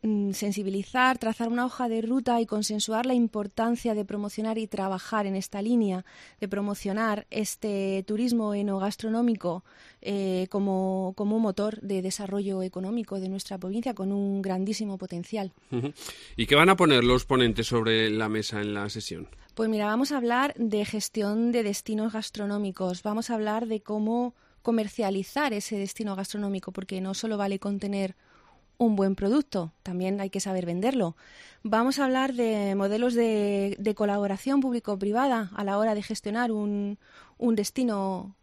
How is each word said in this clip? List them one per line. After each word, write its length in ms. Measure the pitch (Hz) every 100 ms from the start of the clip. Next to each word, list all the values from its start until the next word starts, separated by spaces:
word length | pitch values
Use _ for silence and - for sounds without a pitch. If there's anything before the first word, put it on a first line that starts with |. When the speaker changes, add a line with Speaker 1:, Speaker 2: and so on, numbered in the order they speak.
Speaker 1:
mm, 300 | 220 208 202
sensibilizar, 840 | 190 208 202 196 196 196 254 254 254
trazar 300 | 226 220 233
una 160 | 240
hoja 240 | 247 - 247
de 140 | 226
ruta 380 | 220 262 254 233
y 60 | 226
consensuar 600 | 214 208 214 202 220 254
la 80 |
importancia 800 | 254 226 214 208 - 226 240 240
de 100 | 214
promocionar 540 | 202 208 202 - 220 220
y 80 | 214
trabajar 600 | 196 190 185 - 220 202
en 100 | 190
esta 260 | - 202
línea, 420 | 208 240 208 185 - - - -
de 100 | 202
promocionar 760 | 202 202 202 202 202 226 208 -
este 760 | - 208 - 214 202 196 190 196
turismo 480 | 214 247 233 214
enogastronómico, 1080 | 208 202 196 196 - 220 226 240 220 175 175 _ - - -
eh, 460 | - 202 196 185 185
como, 640 | 202 196 190 190 190 190 190
como 200 | 208 220
un 60 |
motor 380 | 220 185 208 220
de 220 | 196 196
desarrollo 600 | 185 - 196 202 196 190
económico 560 | 185 185 190 233 214 196
de 80 | 190
nuestra 260 | 190 - 190
provincia 360 | 185 208 247
con 180 | 214 190
un 300 | 202 202 196
grandísimo 560 | 190 185 190 208 214 190
potencial. 540 | 185 170 175 220 190 - _
Speaker 2:
Ujú. 200 | 123 139 - - - - -
¿Y 100 | 117
qué 100 | 143
van 120 | 170
a 80 | 185
poner 280 | 170 131
los 200 | 120 127
ponentes 420 | - 131 120 107 113
sobre 440 | 120 113 113 110
la 180 | 107 107
mesa 320 | 110 104 107
en 140 | 104
la 140 | 104 101
sesión? 380 | 110 - 82 78 - -
Speaker 1:
Pues 160 | - 220
mira, 160 | 214 208
vamos 260 | 220 277
a 60 | 285
hablar 340 | 233 240 285 -
de 260 | 226 208
gestión 680 | 208 214 - 220 202 208 233
de 100 | 240
destinos 500 | 214 202 - 214 220
gastronómicos, 880 | 220 214 - 202 208 202 185 185 180
vamos 280 | 214 214 233
a 40 |
hablar 320 | 226 214 214 226
de 140 | 214
cómo 540 | - 214 214 240 247 - _ _
comercializar 880 | - 226 208 - 202 196 196 - 294
ese 260 | 208 - 208
destino 380 | 196 - 214 190
gastronómico, 560 | 196 208 202 196 185
porque 280 | 185 190 190
no 140 | 190
solo 220 | 196 220 208
vale 240 | 196 196
con 180 | 202 202
tener 380 | 202 202 190 - _ - _ _ _ _
un 180 | 240 202
buen 180 | 196
producto, 580 | 196 202 269 294 196 160 _
también 360 | - 180 185 202
hay 80 | 196
que 120 | 196
saber 260 | 196 185 175
venderlo. 500 | 175 220 269 175 - - - - -
Vamos 360 | 220 220 247 277
a 60 |
hablar 300 | 277 254 269
de 400 | 247 233 214 202
modelos 400 | 196 196 214 240
de, 600 | 233 233 214 202 202 196 202
de 160 | 208
colaboración 640 | 202 208 202 202 196 - 277
público-privada 920 | 262 233 - 202 196 220 277 233 196
a 80 | 208
la 160 | 202 202
hora 160 | 220
de 80 | 208
gestionar 480 | 196 214 208 220 247
un, 480 | 214 208 202 202 202 - - - _
un 160 | 247
destino 840 | 220 208 - 247 202 190 185 196 196